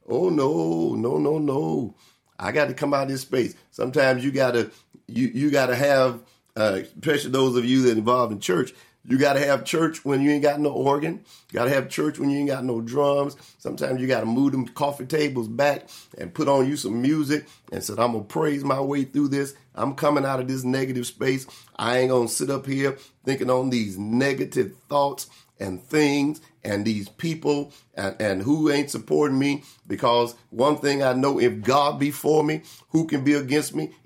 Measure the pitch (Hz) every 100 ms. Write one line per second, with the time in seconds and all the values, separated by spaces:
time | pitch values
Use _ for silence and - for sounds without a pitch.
0 | - 127 180 151 135 165 165 165 147 110
1 | 117 151 147 156 147 135 160 151 117 -
2 | _ _ _ - 95 151 135 127 143 139
3 | 135 131 - 131 113 - _ - 127 143
4 | 131 127 139 135 127 120 107 - _ -
5 | - 113 131 123 147 139 127 120 143 135
6 | 131 117 - _ _ 110 107 95 - -
7 | 156 147 151 131 131 123 120 131 123 110
8 | 110 123 113 101 - 175 185 - _ _
9 | - 131 143 139 143 131 - 165 160 160
10 | 139 143 147 147 143 147 147 123 135 143
11 | 160 196 - - _ - 123 139 135 -
12 | 151 - 139 143 143 135 127 117 117 139
13 | 143 143 143 139 - _ - 139 135 127
14 | 131 117 110 123 139 135 - - 143 143
15 | 131 151 147 127 110 117 143 - - -
16 | - - 87 - 147 139 131 143 95 117
17 | 131 156 139 147 - - - - - 107
18 | 120 110 101 160 156 143 139 135 139 143
19 | 131 147 139 139 139 - _ - 127 135
20 | 151 156 139 131 127 131 127 135 131 123
21 | 120 - 131 135 - - - - 113 127
22 | 127 127 117 - 139 135 139 135 139 135
23 | - _ 135 135 127 127 131 123 101 92
24 | 104 120 139 131 143 - - - - 143
25 | 139 127 - - _ - 98 92 - 156
26 | 143 143 143 151 - _ 107 104 110 107
27 | 98 - 165 160 143 143 143 - _ -
28 | 98 - 107 95 113 156 151 143 139 113
29 | 110 151 147 135 143 143 - - - 101
30 | 123 120 117 - - 110 143 147 143 139
31 | 131 127 139 135 120 107 110 143 143 139
32 | 143 143 147 156 151 156 - - _ 160
33 | 160 143 135 143 131 147 147 156 156 -